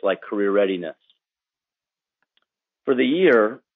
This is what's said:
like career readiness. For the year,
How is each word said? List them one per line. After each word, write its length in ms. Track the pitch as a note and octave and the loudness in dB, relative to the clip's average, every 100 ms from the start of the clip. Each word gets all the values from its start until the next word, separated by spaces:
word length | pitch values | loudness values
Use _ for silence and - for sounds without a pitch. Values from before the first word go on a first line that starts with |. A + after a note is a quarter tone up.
like 180 | G2 F#2 | -2 -4
career 300 | - G#2 G2+ | -6 -4 0
readiness. 460 | G2+ G2 F#2 D#2+ - _ _ _ _ _ _ _ _ _ _ _ _ _ _ _ _ _ _ - | 0 0 -2 -8 -14 _ _ _ _ _ _ _ _ _ _ _ _ _ _ _ _ _ _ -4
For 80 | |
the 120 | B2+ B2+ | 0 0
year, 540 | E3 F3+ A#2 G#2+ B2 _ | 2 4 4 2 -4 _